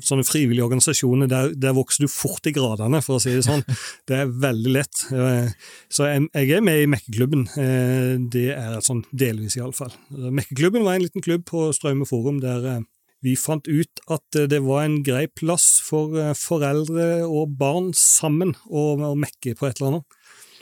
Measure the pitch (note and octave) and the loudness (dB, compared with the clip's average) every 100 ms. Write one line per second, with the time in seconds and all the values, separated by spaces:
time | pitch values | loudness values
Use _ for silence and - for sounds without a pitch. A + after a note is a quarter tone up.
0 | - C3+ B2+ D#3 B2+ A#2+ A#2+ B2+ D#3 - | 0 0 2 2 2 2 2 2 2 2
1 | B2+ B2+ C3+ C3 C#3 D3+ C3 C3 B2+ - | 2 2 2 2 -2 -2 0 0 0 0
2 | C#3+ - - - D#3+ C#3+ B2 G#2+ A2 D#3 | 0 -2 -4 -2 -2 0 -2 0 0 0
3 | - B2+ B2 B2+ B2+ D3 C3+ B2 - - | 0 0 2 2 2 2 0 -6 -6 -14
4 | - C3 C#3 B2 C3+ A2+ B2 C3 - - | -4 -2 -2 0 0 0 2 2 0 -6
5 | - B2+ B2+ B2 A#2+ - - - _ - | -4 0 2 2 0 -6 -16 -20 _ -2
6 | C#3+ C#3+ D3+ D3 C3+ E3+ G#3 D#3 D3 C#3 | 0 0 0 0 2 4 4 4 4 2
7 | - G#2+ C3 D3+ A#2 D3 C3 C3 B2+ C3 | -2 0 2 2 0 -2 0 2 2 2
8 | B2+ B2+ A#2+ A#2+ B2 C#3 A2+ A2 - A#2+ | 0 -2 -2 -2 -2 -4 -6 -4 -2 -4
9 | - C3 B2+ A2 G#2+ B2 B2 - B2+ - | -6 -2 -2 -2 -6 -6 -6 -8 -12 -14
10 | _ C#3 B2+ C3+ - C3 F3 A#3 G3+ F#3 | _ -10 -4 -4 -4 0 2 4 2 2
11 | F3 F#3+ F3 F3 - E3 D#3 - D3+ C#3 | -2 -4 -2 -2 -2 -2 -2 -2 0 -2
12 | C#3 A#2+ B2+ C#3+ B2+ B2 B2+ A#2+ A2+ _ | 0 -2 0 -2 -2 -4 -4 -6 -8 _
13 | _ _ C3 C3 - D#3 D#3+ D3+ E3 - | _ _ -2 0 0 -4 0 0 -2 -8
14 | - D#3+ - D3+ C#3+ D3 C3 C#3 D3+ D3+ | -6 -6 -2 0 2 2 2 2 2 0
15 | C#3 B2+ D#3+ - D#3+ E3+ - - - D#3 | 0 0 -2 -4 -2 2 4 2 2 -2
16 | D#3 D#3+ D3+ C#3+ - E3 C#3 D3+ D#3 E3 | 0 -2 -2 -4 -2 0 0 0 0 0
17 | E3+ E3+ E3 D3+ D#3 C3+ C#3 F3 F#3 - | 0 0 0 0 -2 -2 0 0 0 2
18 | - - D#3+ D3+ F#3 - - D3+ D3+ D3 | 4 4 2 2 0 -4 -6 -2 0 0
19 | D3 C#3+ C#3+ - B2+ A2 C#3 - C3+ D#3+ | -2 -2 -4 -6 -8 -4 -4 -2 -2 -2
20 | - _ - - - - | -6 _ -20 -20 -20 -20